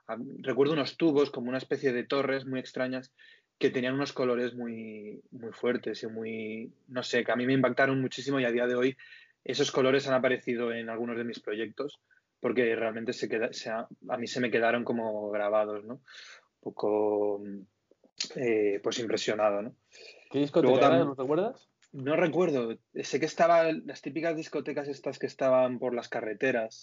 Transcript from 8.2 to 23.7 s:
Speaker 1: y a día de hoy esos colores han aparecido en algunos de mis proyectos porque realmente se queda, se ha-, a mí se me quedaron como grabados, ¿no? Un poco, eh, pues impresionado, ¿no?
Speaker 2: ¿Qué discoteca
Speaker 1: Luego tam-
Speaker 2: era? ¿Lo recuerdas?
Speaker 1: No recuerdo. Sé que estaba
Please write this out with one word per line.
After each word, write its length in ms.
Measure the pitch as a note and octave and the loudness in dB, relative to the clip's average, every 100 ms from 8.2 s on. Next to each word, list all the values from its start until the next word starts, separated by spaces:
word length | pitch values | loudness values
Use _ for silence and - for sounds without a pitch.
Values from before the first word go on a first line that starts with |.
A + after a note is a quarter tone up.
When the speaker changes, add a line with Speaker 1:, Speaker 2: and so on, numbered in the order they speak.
| B2+ C#3 | -2 0
Speaker 1:
y 60 | A#2+ | 2
a 60 | |
día 160 | A#2 B2 | 2 2
de 80 | B2 | 2
hoy 200 | C3 C3+ - - - _ | 0 0 -14 -20 -20 _
esos 280 | - B2+ C#3 | -6 0 2
colores 360 | D3+ C3 C3+ C3 | 4 4 4 4
han 60 | |
aparecido 580 | C3 B2+ B2 - A#2+ A#2+ | 2 4 0 0 -2 -2
en 200 | A#2 A2+ | -2 -6
algunos 260 | A2+ A#2+ A#2 | -4 -4 -4
de 60 | |
mis 160 | A#2+ A2 | -4 -6
proyectos 600 | - G#2+ G#2+ A2 C#3 - _ _ _ _ | -6 -6 -6 -6 -8 -10 _ _ _ _
porque 360 | B2 A#2 A#2 A2+ | -2 2 2 2
realmente 380 | A2+ A2+ A2+ | -2 -4 -6
se 140 | A#2+ A2+ | -4 -2
queda, 240 | A2+ A#2+ | -2 -2
se 180 | - A#2+ | -4 -6
ha-, 160 | A2+ A#2 - - | -6 -8 -12 -8
a 80 | B2 | -6
mí 100 | A#2 | -4
se 120 | C3 | -2
me 100 | B2 | 0
quedaron 320 | A#2 A2+ A#2+ | 2 4 2
como 480 | A#2 A#2+ A2+ G#2+ G#2 | 0 -2 -2 -4 -4
grabados, 520 | G#2 G#2 G#2+ G#2+ G#2 G#2+ | -2 2 2 2 -2 -8
¿no? 100 | C3 | -14
Un 640 | - - - - _ _ | -16 -20 -20 -20 _ _
poco, 800 | G#2+ - G#2+ G#2 G#2+ G#2 G#2 G2+ G2+ G2+ F#2+ _ _ _ _ - - - | -10 -2 0 2 2 2 0 -2 -6 -12 -14 _ _ _ _ -10 -8 -2
eh, 440 | B2 A2 G#2 G2+ | 2 2 2 0
pues 160 | A2 G#2 | -2 -2
impresionado, 640 | A2+ G#2+ - G#2+ G#2+ G2+ | -2 -2 0 2 2 0
¿no? 120 | A2+ - _ - - - - | -6 -12 _ -20 -20 -20 -4
Speaker 2:
¿Qué 80 | C3+ | -2
discoteca 360 | C#3+ F3 C3 | 2 4 6
Speaker 1:
Luego 120 | C3+ C#3+ | 8 6
tam- 100 | E3 | 6
Speaker 2:
era? 100 | D3+ | 2
¿Lo 100 | C3 | -2
recuerdas? 520 | C3 D#3 G#3+ - _ _ _ | 0 0 0 -6 _ _ _
Speaker 1:
No 220 | C#3+ C3 D#3+ | -8 -2 2
recuerdo. 640 | F3 D3 F3 C3+ A#2 A2 _ | 2 2 2 0 -2 -6 _
Sé 260 | D3+ C#3+ C#3 | -10 -4 -2
que 60 | D#3 | -2
estaba 460 | - E3+ E3+ E3 | 2 6 6 4